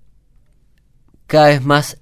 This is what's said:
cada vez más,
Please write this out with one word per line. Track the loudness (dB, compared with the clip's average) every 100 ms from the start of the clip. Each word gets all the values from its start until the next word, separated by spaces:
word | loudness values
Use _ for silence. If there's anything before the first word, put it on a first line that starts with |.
| _ _ _ _ _ _ _ _ _ _ _ _ -4
cada | 2 2
vez | 0 0
más, | -2 -2 -12